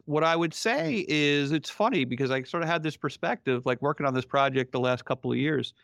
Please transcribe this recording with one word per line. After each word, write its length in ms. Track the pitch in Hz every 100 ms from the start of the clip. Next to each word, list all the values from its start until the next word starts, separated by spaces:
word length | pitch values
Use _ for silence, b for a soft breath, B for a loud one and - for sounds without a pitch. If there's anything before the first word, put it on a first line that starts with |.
| -
what 180 | 151
I 120 | 160 165
would 180 | 170
say 500 | - 220 269 165 214 -
is, 460 | 151 147 143 139
it's 160 | 156 -
funny 380 | - 214 196 127
because 240 | 123 135
I 140 | 131
sort 180 | 131 175
of 80 | 165
had 120 | 170
this 140 | 156 -
perspective, 680 | 147 - 165 240 - 127 131
like, 160 | 123
working 240 | 143 156 143
on 80 |
this 100 | 127
project 480 | 123 139 139 131 123
the 80 | 127
last 240 | 127 123
couple 260 | - 131 127
of 60 | 120
years. 380 | 143 143 - -